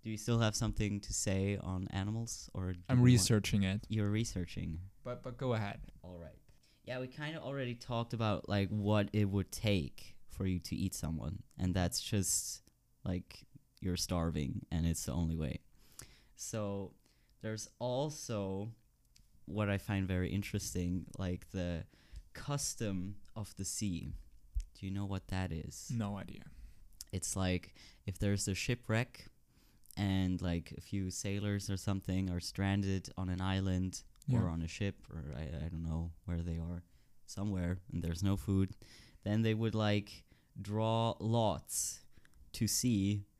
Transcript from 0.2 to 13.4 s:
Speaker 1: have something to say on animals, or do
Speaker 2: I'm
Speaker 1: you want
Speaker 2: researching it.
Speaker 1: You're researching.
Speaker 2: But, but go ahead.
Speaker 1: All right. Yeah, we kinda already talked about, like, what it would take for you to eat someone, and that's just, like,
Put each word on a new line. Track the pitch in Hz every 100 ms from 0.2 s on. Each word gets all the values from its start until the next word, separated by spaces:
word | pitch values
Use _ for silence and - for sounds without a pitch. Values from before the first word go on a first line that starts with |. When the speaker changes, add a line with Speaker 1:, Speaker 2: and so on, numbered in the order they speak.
| - 117
Speaker 1:
have | 113 95
something | 113 - 104 101
to | -
say | - - 95 98 101
on | - 92 92
animals, | - 98 113 117 - -
or | - 92
do | 90 -
Speaker 2:
I'm | 127
Speaker 1:
you |
want | 123
Speaker 2:
researching | 123 - 110 95 104
it. | 98 101 -
Speaker 1:
You're | 110 104
researching. | 107 113 - 87 - 85 80 95 -
Speaker 2:
But, | - 123
but | 131 120
go | 131
ahead. | 113 101 82 - -
Speaker 1:
All | 90 90
right. | 80 - - - _ _ -
Yeah, | 127
we | 127
kinda | - 151 160
already | - 139 123
talked | 120 - 120 117
about, | 113 110 101 -
like, | 101 98
what | 107 101 107 101
it | 107 104
would | 98 92
take | - 110 101 67 - - - -
for | - 95
you | 90
to | - -
eat | 95
someone, | - 76 80 76 95 - -
and | 92
that's | 92 87 -
just, | - 107 92 - - - - _ _ _
like, | - 90 - -